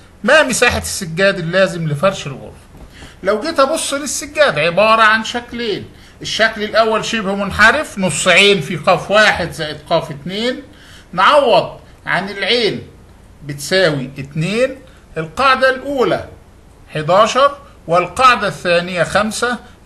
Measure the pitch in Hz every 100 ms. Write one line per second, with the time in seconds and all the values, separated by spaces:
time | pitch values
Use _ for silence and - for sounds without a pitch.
0 | - - 214 302 269 - - 85 - -
1 | 170 160 196 180 165 185 185 175 160 143
2 | 196 190 147 123 107 - - - - -
3 | - - 185 214 302 320 269 311 - 277
4 | 294 - 285 311 277 147 165 175 220 220
5 | 220 220 220 240 240 233 233 156 - -
6 | - - 147 - 220 214 208 214 226 214
7 | - 226 190 202 196 - 220 277 311 202
8 | 185 143 185 175 202 196 143 156 190 170
9 | - 208 208 - 165 165 151 143 - 165
10 | - 143 175 202 240 285 - - - -
11 | - 175 208 294 247 180 - - - -
12 | 147 160 196 202 190 240 202 117 - -
13 | - - - - 143 143 - 190 175 139
14 | 123 143 127 156 175 220 262 - - -
15 | - 160 160 - 269 254 262 254 277 277
16 | 196 127 - - - - - - - 156
17 | 151 190 214 254 277 - - - - 175
18 | 175 - 262 226 196 - 180 170 180 180
19 | 156 190 214 - 240 240 - -